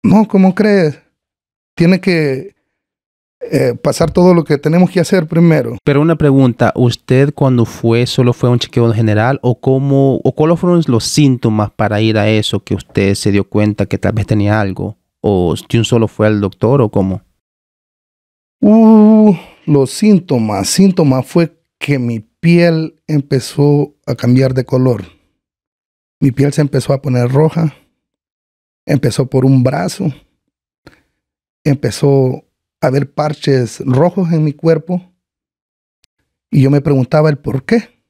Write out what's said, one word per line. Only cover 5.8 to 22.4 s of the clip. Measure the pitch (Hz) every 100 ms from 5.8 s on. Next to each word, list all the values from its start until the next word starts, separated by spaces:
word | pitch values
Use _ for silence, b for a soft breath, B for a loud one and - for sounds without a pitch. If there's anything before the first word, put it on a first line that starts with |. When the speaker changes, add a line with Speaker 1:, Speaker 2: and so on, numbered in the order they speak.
Speaker 2:
Pero | - 143
una | 156 160
pregunta, | 147 135 131 113 120 -
¿usted | 123 - - 127 143
cuando | - 139 123
fue, | 113 - 117 117 120
solo | - 123
fue | 120 123
a |
un | 123
chequeo | - - 117
general | 110 110 104 117 139
o | 123 123
cómo, | - 135 139 139 135 117
o | -
cuáles | - 156 170
fueron | 180 175 160
los | 117
síntomas | - - 143 123 117 107 104
para | - 104 107
ir | 110 110
a | 104
eso | 107 104 101
que | -
usted | 95 - - 98
se | - 107
dio | 101
cuenta | 95 107 107 104 101
que | 98
tal | 95
vez | 107 104
tenía | 107 104 107
algo? | 101 92 95 - _ _
¿O | - 95 87 - -
de | 117
un |
solo | 107 120 110
fue | - 107
al | 107
doctor | 101 - 113 143
o | 110
cómo? | 107 95 92 _ _ _ _ _ _ _ _ _ _ _ _ _ _
Speaker 1:
Uh, | 208 220 220 220 214 220 214 170 B B -
los | 143 131
síntomas, | - 208 196 - 127 110 101 101
síntomas | - 196 180 151 131 123
fue | 175 165 _ _ _
que | - 143
mi | 120 117
piel | - _